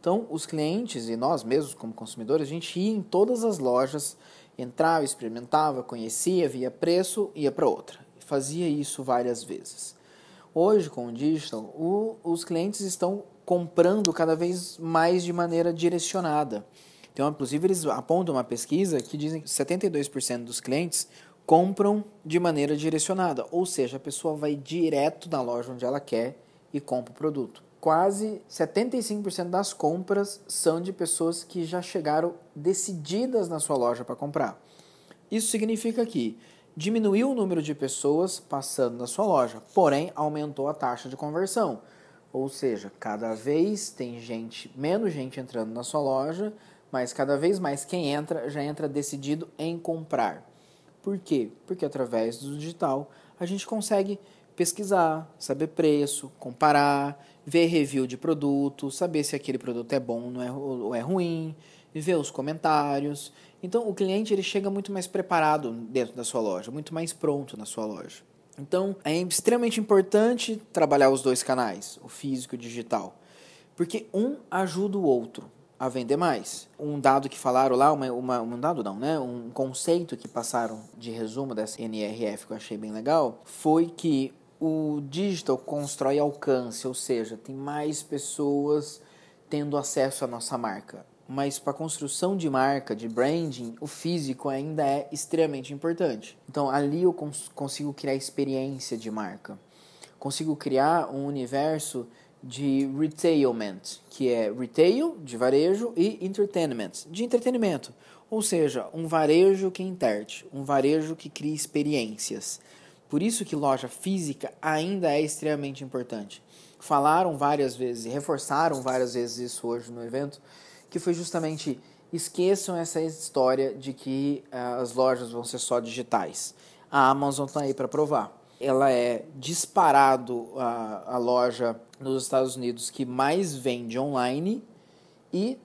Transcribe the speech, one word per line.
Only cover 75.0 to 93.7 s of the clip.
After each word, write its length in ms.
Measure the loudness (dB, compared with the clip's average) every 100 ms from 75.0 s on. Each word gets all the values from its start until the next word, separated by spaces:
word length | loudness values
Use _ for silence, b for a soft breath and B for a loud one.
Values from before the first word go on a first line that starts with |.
outro 460 | 4 4 2 -12 -18 _ _ _
a 100 | -4
vender 300 | -4 0 2
mais. 500 | 4 2 -4 -12 -14 _
Um 220 | -6 2
dado 300 | 6 4 2
que 80 | -4
falaram 380 | 2 4 4 6
lá, 140 | 6
uma, 200 | 4 0
uma, 300 | -4 -2 -2
um 180 | -2 -4
dado 240 | -2 -2
não, 140 | -4 -4
né? 200 | -2 -2
Um 300 | -2 -8 -10
conceito 720 | -6 -4 -4 0 0 0 -10
que 100 | -8
passaram 540 | -6 -2 -2 -2 -6 -14 -16
de 120 | -12
resumo 440 | -6 -6 -6 -6
dessa 260 | -4 -6 -6
N 220 | -8 -4
R 220 | -4 -2 -4
F 200 | -4 -10
que 60 |
eu 40 | -12
achei 180 | -8 -10
bem 160 | -8
legal, 480 | -6 2 2 2 -2
foi 420 | -14 -4 2 4 4
que 480 | 0 0 2 0 -6 _ _
o 380 | -2 0 -2 -4 -4
digital 480 | -4 -2 -2 0 -2
constrói 640 | -2 -6 -6 -2 0 2
alcance, 680 | 2 0 0 0 0 -6 -6
ou 60 |
seja, 420 | -6 -2 -2 -2
tem 200 | -8 -12
mais 480 | -10 -8 -4 -4 -4
pessoas 1000 | -6 -6 -6 -2 0 2 2 0 0 -12 B B B B _
tendo 260 | -4 -2
acesso 480 | -2 -2 0 0 0
à 60 | -6
nossa 300 | -6 -6 -4
marca. 480 | -4 -6 -12 -20 -20 _ -10
Mas 320 | -2 -2 -2
pra 140 | -4
construção 640 | -4 -6 -6 -6 -2 0 0
de 140 | 0
marca, 440 | 2 4 2 -2
de 140 | -6 -4
branding, 640 | 0 2 2 -2 -6 -10